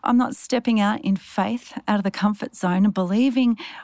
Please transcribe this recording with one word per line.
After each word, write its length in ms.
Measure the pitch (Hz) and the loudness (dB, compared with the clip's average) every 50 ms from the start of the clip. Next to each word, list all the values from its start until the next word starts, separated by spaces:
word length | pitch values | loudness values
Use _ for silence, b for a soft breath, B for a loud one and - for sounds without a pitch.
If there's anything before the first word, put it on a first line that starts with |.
| B | B
I'm 140 | - 247 240 | 0 2 2
not 180 | 262 - - | 2 0 -2
stepping 440 | - - - - 240 247 - 226 214 | -6 -6 -4 -4 -2 0 2 2 2
out 220 | 202 202 214 - | 2 2 0 0
in 160 | - 196 196 180 | 0 -2 -2 -2
faith, 600 | - - - - 190 202 233 240 - - - - - - | -4 -6 -4 -2 -2 -2 -2 -6 -8 -10 -14 -10 -4 -2
out 120 | 208 208 | -2 0
of 40 | 196 | 0
the 60 | 196 | -2
comfort 460 | - - 196 208 208 202 - - - | -2 0 0 0 0 -2 -6 -10 -6
zone 300 | - - 180 180 185 196 | -4 -2 0 2 4 4
and 80 | 214 202 | 2 2
believing 600 | 196 185 175 196 220 247 277 240 262 254 240 226 B B B B B | 0 0 0 2 2 2 2 4 4 4 2 2 B B B B B